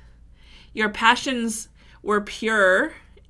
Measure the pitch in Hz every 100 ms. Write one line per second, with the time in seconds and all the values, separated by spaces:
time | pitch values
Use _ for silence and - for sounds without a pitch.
0 | - - - - - - - - 214 208
1 | 226 240 277 247 226 220 - _ - -
2 | - 208 202 - 220 220 185 190 311 -
3 | - - -